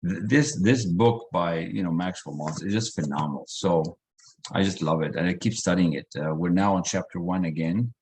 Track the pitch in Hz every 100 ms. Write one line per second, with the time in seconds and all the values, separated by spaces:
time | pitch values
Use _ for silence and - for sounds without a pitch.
0 | 82 90 104 135 143 - 95 131 104 87
1 | 117 117 - 87 85 82 82 107 92 82
2 | 90 90 - 73 76 78 85 104 117 -
3 | 76 71 76 69 - - 95 85 80 -
4 | _ _ - _ - 90 98 90 80 80
5 | 78 - 87 87 113 113 - 90 90 71
6 | - - 78 78 87 90 101 95 87 95
7 | 87 92 85 90 87 78 82 92 123 -